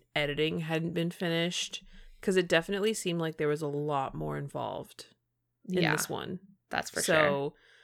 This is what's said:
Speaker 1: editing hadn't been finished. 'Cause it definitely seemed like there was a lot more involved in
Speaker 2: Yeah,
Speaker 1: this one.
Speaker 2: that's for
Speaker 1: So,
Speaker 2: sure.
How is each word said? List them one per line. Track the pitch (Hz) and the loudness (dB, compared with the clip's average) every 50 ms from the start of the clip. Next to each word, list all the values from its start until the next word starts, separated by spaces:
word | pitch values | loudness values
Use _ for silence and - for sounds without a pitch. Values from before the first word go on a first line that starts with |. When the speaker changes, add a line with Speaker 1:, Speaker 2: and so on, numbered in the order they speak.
| _ _ - | _ _ -2
Speaker 1:
editing | 151 147 143 147 147 156 160 170 175 | -2 0 0 0 0 0 0 0 -2
hadn't | 165 156 165 160 160 170 170 | -2 -2 -2 0 0 -2 0
been | 175 165 170 | 0 -2 -2
finished. | 170 - 190 170 165 165 170 175 175 - - - - - - - - - - - - - | -2 -2 -2 0 0 2 0 0 -2 -4 -6 -6 -8 -12 -14 -16 -20 -20 -20 -20 -18 -4
'Cause | - - 185 | 0 2 4
it | 185 180 | 4 4
definitely | 170 180 165 165 - 202 196 196 220 220 | 4 4 2 2 2 -2 0 0 0 0
seemed | - - 180 170 170 | 0 0 0 0 0
like | 165 160 156 | 0 -2 0
there | - 156 | 0 0
was | 147 147 151 160 | 0 0 0 -2
a | |
lot | 147 143 147 147 151 147 139 135 - - | -2 -2 -2 -2 0 0 0 -2 -2 -4
more | 151 156 151 147 | -4 -4 -4 -4
involved | 143 143 139 - 139 120 107 95 - - - - - - - _ _ _ _ _ _ _ _ _ _ - | -4 -6 -6 -4 -4 -4 -4 -4 -6 -8 -10 -14 -18 -18 -18 _ _ _ _ _ _ _ _ _ _ -8
in | - 180 180 | -2 0 2
Speaker 2:
Yeah, | - - - | 4 4 2
Speaker 1:
this | - - | 2 0
one. | - 139 - - - - 185 - - - _ _ - | -2 -4 -6 -6 -6 -8 -10 -12 -16 -20 _ _ -6
Speaker 2:
that's | - - - - | -4 -4 -4 -4
for | - - | -4 -2
Speaker 1:
So, | 170 - 175 | 2 4 4
Speaker 2:
sure. | 156 151 147 143 139 139 147 - _ _ _ - - | 6 6 4 4 0 -2 -6 -8 _ _ _ -20 -20